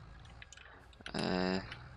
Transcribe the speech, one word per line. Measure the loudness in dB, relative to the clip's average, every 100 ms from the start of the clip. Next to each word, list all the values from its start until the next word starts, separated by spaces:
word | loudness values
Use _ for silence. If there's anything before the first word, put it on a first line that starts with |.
| -12 -12 -12 -12 -14 -14 -14 -16 -16 -12 -4 2
e, | 4 6 6 6 2 -6 -10